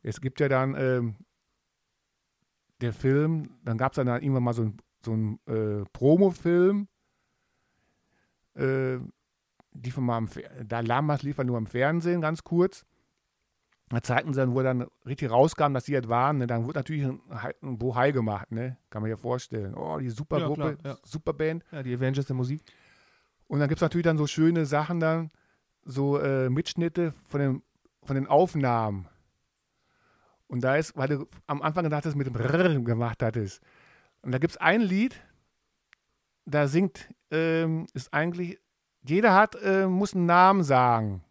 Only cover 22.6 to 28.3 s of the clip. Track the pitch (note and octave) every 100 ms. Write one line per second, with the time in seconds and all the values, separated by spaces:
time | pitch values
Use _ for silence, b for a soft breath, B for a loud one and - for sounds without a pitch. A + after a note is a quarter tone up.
22.6 | b b b b b b b b _ D3
23.6 | C#3+ D#3+ E3 E3+ E3+ D#3 D3 - D#3+ E3+
24.6 | D3 D3 D3+ F3 D#3+ E3 D#3+ _ _ _
25.6 | _ _ - C3 C#3 C#3+ C#3 C3+ C3 C3+
26.6 | - - E3+ E3+ E3+ - _ C#3+ C#3 C3
27.6 | _ _ _ _ - C3+ C3+